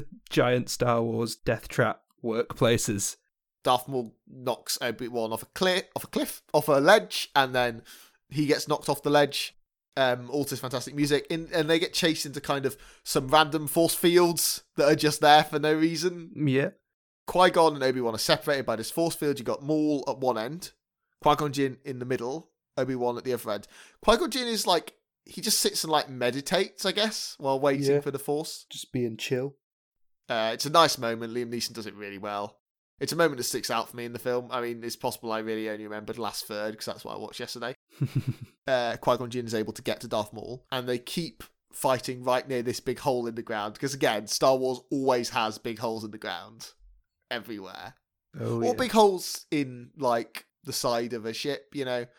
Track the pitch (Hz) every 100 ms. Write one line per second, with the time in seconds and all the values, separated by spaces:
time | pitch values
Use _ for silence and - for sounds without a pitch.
0 | - - - 156 123 123 127 - 123 117
1 | 117 113 117 - - 110 - - 113 -
2 | _ _ 120 110 - - 120 117 - 101
3 | - - _ _ _ _ 131 123 - 135
4 | 113 - _ 131 127 113 - - 123 117
5 | 123 120 110 110 - - 185 180 - -
6 | - - 302 - _ 156 147 139 143 220
7 | 180 - - 143 131 127 123 113 - -
8 | - _ _ 143 143 143 - 147 - 139
9 | 147 147 143 - - - _ _ _ -
10 | 131 123 123 143 135 131 131 127 117 143
11 | 143 143 - 165 165 175 156 165 170 -
12 | 170 156 - 117 - 139 131 - - -
13 | - 151 135 151 151 156 151 170 165 -
14 | 175 175 175 165 - - - - 147 156
15 | 147 147 151 151 156 156 151 156 165 165
16 | 180 175 165 - 147 131 160 - _ _
17 | _ _ - 175 185 180 160 147 131 131
18 | 117 110 - 151 - 139 120 110 110 -
19 | 165 - 147 135 120 110 139 156 151 143
20 | - 131 131 113 117 165 - - _ _
21 | _ _ 151 147 151 135 139 127 147 127
22 | 123 127 120 151 - _ _ - 131 127
23 | 120 120 127 120 110 104 - - - _
24 | - 226 330 254 240 220 208 170 - -
25 | _ _ - - 214 - - 202 160 151
26 | - 127 123 131 139 185 196 - 196 175
27 | 220 - - - 139 135 143 139 139 143
28 | 143 135 - 147 160 - - - - 127
29 | 120 110 - 127 139 - _ _ _ _
30 | _ _ - 120 110 123 143 165 156 -
31 | 117 113 117 117 117 117 - 107 104 101
32 | 101 98 104 101 104 - _ _ _ _
33 | 139 156 165 131 120 120 - 117 - 120
34 | 120 117 127 123 123 123 120 117 117 -
35 | 127 117 117 110 110 110 110 107 107 107
36 | 107 117 107 - - 107 107 110 - -
37 | - 104 107 - 120 123 120 135 _ -
38 | 135 131 - - - _ - 127 120 117
39 | - 120 123 123 113 110 110 113 - 110
40 | 120 113 104 110 - 127 - 131 123 123
41 | - - 165 - - _ _ - 139 127
42 | - 123 127 127 135 127 120 117 - 123
43 | 147 123 117 113 113 110 104 104 139 135
44 | 139 107 107 - 143 131 131 123 - 143
45 | 135 123 117 131 110 104 120 110 120 113
46 | 110 104 107 87 101 113 - _ - _
47 | _ _ _ 120 104 104 95 101 95 -
48 | _ _ _ - 113 117 233 233 254 220
49 | 208 185 - - - 151 135 123 120 -
50 | 131 117 117 - - _ - - 131 120
51 | 117 120 113 113 143 139 - 143 127 123
52 | 120